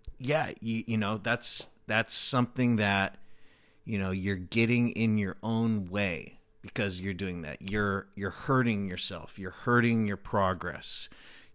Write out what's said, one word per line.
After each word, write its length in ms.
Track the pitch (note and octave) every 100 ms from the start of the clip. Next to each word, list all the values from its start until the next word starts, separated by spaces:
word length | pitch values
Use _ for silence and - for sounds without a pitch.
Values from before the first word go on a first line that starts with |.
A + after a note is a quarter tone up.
| - -
yeah, 320 | B2 D3+ - -
you, 240 | A2+ A2+ A2
you 100 | A2
know, 220 | G#2 A2
that's, 480 | A2 A#2+ - - - _ -
that's 280 | A2 A2+
something 600 | - - B2+ A#2+ - B2 A2+
that, 400 | G2+ G2 F#2+ - - - - - _ _
you 140 | - G#2
know, 120 | F#2+
you're 260 | F#2+ G2 F#2+
getting 540 | F2 A#2 A2+ A#2+ A#2+
in 280 | - A2+ G#2+
your 180 | G2 -
own 460 | G#2+ A2+ A2+ A2 F2
way 500 | G2+ G2 D2+ - - - -
because 380 | - - G2+ F2+
you're 140 | F#2+
doing 280 | F2+ G2 F2
that. 280 | D2+ - F#2+
You're, 360 | G#2 G2+ G2 -
you're 160 | - F#2+
hurting 580 | - - C3 A#2+ G#2 G2
yourself. 500 | F2+ - E2+ E2+ -
You're 120 | F#2
hurting 560 | - A#2+ A#2+ A#2 A2+ G#2
your 100 | F#2+
progress. 920 | - G#2+ F#2+ F2+ F2 D2+ - - - - - - -